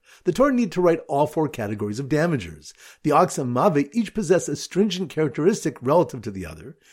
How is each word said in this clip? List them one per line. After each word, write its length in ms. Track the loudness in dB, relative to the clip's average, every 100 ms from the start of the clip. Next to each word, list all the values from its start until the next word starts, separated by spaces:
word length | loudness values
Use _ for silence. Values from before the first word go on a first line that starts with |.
| _ -6
The 100 | -4
Torah 180 | 2 4
need 220 | 4 0
to 80 | 2
write 180 | 2 2 0
all 180 | 0 0
four 220 | 0 -2
categories 520 | -2 -6 -4 -4 -6
of 100 | -2
damagers. 640 | 0 0 -2 -6 -14 -20 -20 -20 -6
The 80 | 2
ox 260 | 4 2 0
and 180 | -2 2
maveh 340 | 2 2 0
each 200 | -2 -4
possess 360 | -4 2 2 2
a 80 | -6
stringent 520 | -4 0 0 0 -6
characteristic 680 | -2 -2 2 2 2 -2 -4
relative 400 | 2 2 2 -4
to 80 | -10
the 140 | -10 -10
other, 320 | -12 -16 -20 _